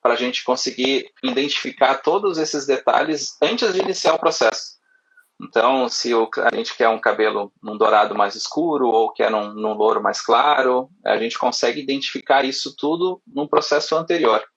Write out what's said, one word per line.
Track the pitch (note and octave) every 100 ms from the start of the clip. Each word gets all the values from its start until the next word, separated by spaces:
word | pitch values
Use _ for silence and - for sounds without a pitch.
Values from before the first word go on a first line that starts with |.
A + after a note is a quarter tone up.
pra | A#2+ A#2
gente | B2 B2
conseguir | - B2+ - A#2+ C3 C3+ - _
identificar | C3 B2 C#3+ - C3+ - C3 C3+
todos | - F#3 G3+ D#3+
esses | D3+ D3 C3+
detalhes | C3 - - D3 D3+ - -
antes | D3+ A#3+ A3+
de | F#3
iniciar | F#3+ F#3 F3
o | D#3+
processo. | D#3+ - A2+ - - - _ _ _ _ _ _
Então, | - A#2 A#2 C3 B2
se | - A#2+
o | A#2 A2+
cliente | - A#2 A2+ A2+
quer | - A#2
um | A2
cabelo | A2+ G#2+ G#2+ G#2 G2+ _
num | G#2+ G#2+
dourado | A2 G#2+ G#2+
mais | G#2 G2+
escuro | - - - E3+ D3 B2
ou | A2 A2
quer | - A2
num, | A2 G#2
num | G#2+ G#2+
louro | G#2+ G#2+ A2
mais | G#2+ A2
claro, | - A2+ C#3+ C#3+ B2+ B2+ C3 _
a | G#2 G#2+
gente | A2+ -
consegue | B2 - A#2+ A#2+
identificar | C3+ C#3 - C3 - C#3
isso | C3 C3+ C#3+
tudo | - D3 E3+ F#3 F3+ _
num | C#3 D3
processo | - - D3 - D#3+
anterior. | E3 E3+ B2+ G#2+ -